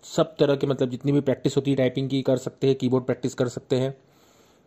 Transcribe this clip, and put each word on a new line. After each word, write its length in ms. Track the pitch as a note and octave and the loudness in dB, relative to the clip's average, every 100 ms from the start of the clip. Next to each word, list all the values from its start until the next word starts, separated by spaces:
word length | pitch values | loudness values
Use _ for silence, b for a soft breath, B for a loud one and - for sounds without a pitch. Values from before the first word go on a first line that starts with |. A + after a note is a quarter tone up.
| - | -4
सब 280 | - D#3 - | 0 0 2
तरह 180 | C#3+ C3+ | 2 2
के, 100 | C#3 | 0
मतलब, 240 | C3 C3 | 0 -2
जितनी 220 | B2 C#3+ | -2 0
भी 80 | C#3+ | 0
प्रैक्टिस 360 | C3+ B2 C#3 C#3+ | 0 -2 -2 0
होती 140 | C#3 | 0
है 60 | C3+ | 2
टाइपिंग 320 | B2+ C3+ C3+ | 2 0 -2
की, 100 | C3+ | 0
कर 140 | C3 B2+ | 0 0
सकते 300 | - - C3+ | -2 -2 0
हैं, 100 | C3 | 2
कीबोर्ड 280 | B2 B2+ | 2 0
प्रैक्टिस 300 | B2+ - B2+ | 0 -4 -4
कर 140 | - B2 | -2 -4
सकते 280 | - - C3 | -6 -4 -2
हैं। 180 | C3+ C#3 b b b b b b | -2 -6 b b b b b b